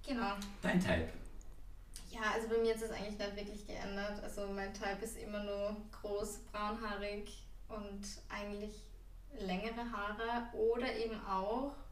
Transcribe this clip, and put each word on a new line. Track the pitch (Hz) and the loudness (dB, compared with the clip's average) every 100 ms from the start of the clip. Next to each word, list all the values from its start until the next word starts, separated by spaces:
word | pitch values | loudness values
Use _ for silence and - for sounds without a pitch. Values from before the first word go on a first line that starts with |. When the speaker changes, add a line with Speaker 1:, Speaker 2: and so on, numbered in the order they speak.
| - | 0
Speaker 1:
Genau. | 247 196 202 202 - | 2 2 0 -4 2
Speaker 2:
Dein | 185 185 | 6 8
Type? | - - 82 - - - - - - - - - - | 8 6 4 -2 -8 -8 -8 -8 -10 -10 -10 -10 -8
Speaker 1:
Ja, | 226 214 | 0 2
also | 214 226 | 2 4
bei | 226 | 6
mir | 226 | 6
hat | 220 | 4
es | 226 | 0
eigentlich | 202 202 208 | -2 -4 -2
nicht | 202 202 | -2 -2
wirklich | 202 208 - | -4 -6 -6
geändert. | 202 202 202 208 208 | -4 -2 0 0 -2
Also | - - 202 | -4 -2 -2
mein | 196 196 | -2 -2
Type | 208 208 196 | -2 -2 0
ist | 226 - | -2 -6
immer | 226 208 | -4 -2
nur | 202 202 202 208 - - | -2 0 0 -2 -6 -8
groß, | 208 202 214 - - | -2 0 0 -6 -6
braunhaarig | 208 208 220 214 202 202 208 208 - - - - | -2 0 0 -2 -2 -2 -2 -6 -10 -12 -12 -6
und | 220 202 202 202 - - | -6 -4 -6 -6 -8 -6
eigentlich | 214 202 202 214 - - - - - - 269 | -4 -2 -4 -4 -6 -12 -12 -12 -14 -12 -4
längere | 190 185 220 233 240 | 0 2 0 -2 -2
Haare | 220 208 208 226 240 240 - | -2 -2 0 2 2 0 4
oder | 220 240 254 220 | 6 6 4 2
eben | 226 214 202 | 0 -2 2
auch | 190 196 240 285 - - | 2 4 2 2 -2 -10